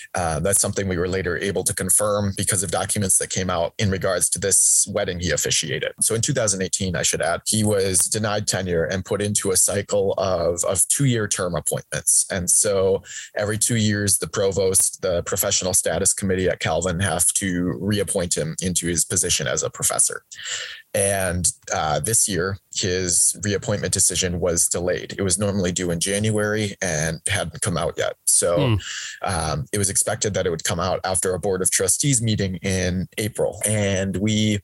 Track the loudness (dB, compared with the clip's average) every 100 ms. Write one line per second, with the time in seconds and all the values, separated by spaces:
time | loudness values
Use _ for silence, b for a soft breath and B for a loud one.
0 | B -4 -2 0 2 2 0 0 0 0
1 | 0 0 -2 -2 -2 0 -2 -2 0 2
2 | 2 2 0 -2 -2 0 0 -2 -2 0
3 | 2 2 0 -2 -2 0 -2 0 0 2
4 | 0 0 0 0 2 4 4 2 2 0
5 | -2 -2 0 0 0 0 -2 -4 -4 -2
6 | -2 0 0 0 0 0 -2 -2 -2 0
7 | 0 0 -2 -2 -2 0 2 2 2 2
8 | 0 0 -2 -2 -2 -2 0 0 0 -2
9 | -2 -2 0 0 0 2 2 0 0 0
10 | 0 0 0 0 0 0 0 0 0 2
11 | 2 2 0 -2 -2 -2 -2 -6 -6 -4
12 | 2 2 2 -2 2 2 4 4 4 2
13 | B B B -4 -2 0 0 2 2 2
14 | 2 0 0 0 2 2 2 2 0 0
15 | 0 0 0 -2 0 0 2 0 0 0
16 | 0 0 0 2 2 0 0 0 0 0
17 | 0 2 0 0 0 0 0 -2 -2 0
18 | 0 0 0 -2 -2 -4 -2 -2 0 -2
19 | 0 0 0 0 0 -2 -4 -2 -2 0
20 | 0 -2 -12 B B B B B -6 0
21 | 0 0 0 0 -2 -4 -6 -2 0 0
22 | 0 0 2 0 -2 -4 -8 -4 0 0
23 | 2 2 2 0 -2 -2 -2 -2 0 0
24 | 0 0 -2 0 0 2 0 0 0 -2
25 | -4 -4 -2 0 0 0 0 0 -2 -2
26 | 0 0 0 0 0 0 -2 -2 -2 -2
27 | -2 -2 -2 -2 -4 -4 -2 0 -2 -2
28 | -4 -2 0 2 4 4 4 2 B B
29 | B B -4 -2 -2 -2 -2 -2 0 0
30 | 0 0 0 0 0 0 -2 0 0 0
31 | 0 0 0 0 0 0 2 2 2 2
32 | 2 2 2 0 0 -2 0 0 2 0
33 | -4 -4 -4 0 -2 0 0 2 2 0
34 | 0 0 2 2 2 0